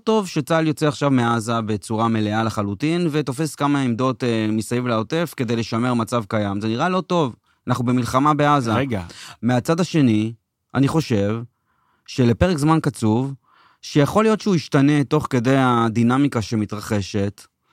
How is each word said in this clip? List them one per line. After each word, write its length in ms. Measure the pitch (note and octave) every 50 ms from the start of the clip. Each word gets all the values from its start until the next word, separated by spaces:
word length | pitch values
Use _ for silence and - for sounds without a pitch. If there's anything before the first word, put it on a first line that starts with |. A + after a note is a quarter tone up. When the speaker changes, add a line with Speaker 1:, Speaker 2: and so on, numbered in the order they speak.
| -
Speaker 1:
טוב 220 | A3 A3 A3 G3+ E3+
שצה"ל 380 | - D#3+ C3 - E3 D#3+ D#3+
יוצא 220 | D#3 C#3+ - D#3 D3
עכשיו 220 | C3+ - D3 C#3+
מעזה 500 | C3+ B2 A#2 A#2 A#2 A#2 G#2 A#2+ A#2 A#2
בצורה 480 | G#2+ G#2 G#2+ F#2+ - - A2+ G#2+ A2+ A2+
מלאה 340 | A2+ A2 G#2+ G#2 G#2+ A2+
לחלוטין, 680 | A2 A2 - A2 G2+ G2+ G2+ - C#3+ D#3 E3+ F3 F3+ D#3
ותופס 440 | C#3 D3+ C#3 C#3 B2 C3+ D#3+ C#3+ -
כמה 260 | - C#3+ C#3+ C#3+ C#3
עמדות, 440 | C3+ B2 A2+ G#2+ C3 C3 A#2+ - C3
אה, 220 | A#2+ A2+ A2 A2 G#2+
מסביב 340 | G#2+ A2 G#2 - B2 B2 B2
לעוטף 480 | B2 A#2 A2 A2 - D#3+ E3 F3 - -
כדי 200 | - B2+ G#2+ A#2+
לשמר 380 | A#2 A2 - A#2 A2+ B2 B2+ B2
מצב 300 | A#2 A2 - B2+ A#2+ G#2 -
קיים. 320 | A2+ G#2+ G#2 G2+ G2 G2+
זה 80 | G#2+ A2
נראה 200 | A2+ A#2+ D#3+ F3+
לא 120 | F#3 F#3
טוב. 360 | - - F3+ E3+ D3+ A#2+ - - _ _ _ _ _
אנחנו 180 | A#2+ B2 - A#2+
במלחמה 500 | B2 B2 B2+ A#2+ G#2+ B2 C3 C#3+ D3+ D3+
בעזה. 400 | C#3+ D3 D3 D3 C#3+ A#2+ A2+ G#2+
Speaker 2:
רגע. 280 | A#2+ C#3 C3+ A2 F#2 E2+ E2+ - - - - - -
Speaker 1:
מהצד 380 | G#2+ A#2+ B2 B2 - - E3 F3
השני, 520 | F3 - - D#3+ C3+ A#2 G#2+ G#2+ A2 A2+ A2+ - _ _ _ _ _ _ -
אני 140 | - C#3 B2+
חושב 540 | C3 D#3+ - - A#2+ G2+ G2+ G#2 A2+ A#2 A#2+ - _ _ _ _ _ _ _ _ _ _ _
שלפרק 500 | - - - B2 A#2 A2 - F3 F#3 F3+
זמן 220 | C#3 C#3+ D#3 D#3+ D#3
קצוב, 520 | - D3 - - A2+ G#2+ G#2+ A#2+ C3 C#3 C3+ - _ _ _ _ _ _ _ _
שיכול 420 | - - - D3+ C#3+ - - G#3+ A3
להיות 160 | A3 A3 -
שהוא 140 | - A3 F#3
ישתנה 500 | D3 - - - C#3 C3+ C#3+ D3+ D3 C#3
תוך 220 | - D3+ D3+ B2+ -
כדי 260 | C3+ B2 A2 C3 C3+ C3+
הדינמיקה 840 | C3 B2+ A#2+ A#2 A#2 A2+ G#2 A#2 A#2 A#2+ B2+ C#3 C#3+ B2+ - A#2
שמתרחשת. 1000 | G#2+ - A#2+ G#2+ G#2 - G#2+ G#2 - - A2 G#2 F#2 - - G#2 G2 G#2 G2+ - - _ _ _ _ _